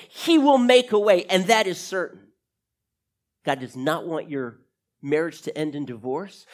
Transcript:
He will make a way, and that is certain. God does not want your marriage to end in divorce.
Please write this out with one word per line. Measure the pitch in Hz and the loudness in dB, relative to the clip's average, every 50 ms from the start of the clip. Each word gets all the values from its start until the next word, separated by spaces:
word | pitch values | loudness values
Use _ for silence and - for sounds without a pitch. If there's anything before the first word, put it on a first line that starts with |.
| - _ | -18 _
He | _ - - 330 330 | _ -8 0 2 4
will | 311 269 285 277 | 4 6 6 6
make | 254 240 240 254 247 247 247 | 6 6 6 4 4 4 4
a | 220 208 | 0 2
way, | 208 214 190 180 - | 4 4 4 4 2
and | - 190 185 185 | 0 0 0 2
that | 180 226 220 214 | 2 2 2 2
is | 185 170 170 | -2 -4 -8
certain. | - - 190 185 170 - - - _ _ _ _ _ _ _ _ _ _ _ _ _ _ _ _ _ _ _ _ _ _ _ _ _ | -10 -8 -6 -6 -6 -6 -10 -18 _ _ _ _ _ _ _ _ _ _ _ _ _ _ _ _ _ _ _ _ _ _ _ _ _
God | 151 139 131 | -6 -6 -6
does | 127 113 - | -8 -12 -12
not | 131 131 151 160 165 - | -6 -4 -2 -2 -4 -6
want | 170 160 156 - 170 | -8 -8 -8 -8 -8
your | 147 139 127 117 113 _ _ _ _ _ _ _ _ _ | -8 -8 -8 -8 -12 _ _ _ _ _ _ _ _ _
marriage | - 139 151 156 165 165 151 - - | -6 -2 -2 -2 -2 -4 -8 -12 -14
to | - - | -12 -8
end | 147 156 151 143 | -8 -8 -6 -6
in | 147 139 | -10 -10
divorce. | 131 120 107 110 127 131 160 196 190 - - _ _ | -10 -12 -12 -8 -8 -8 -8 -8 -12 -18 -20 _ _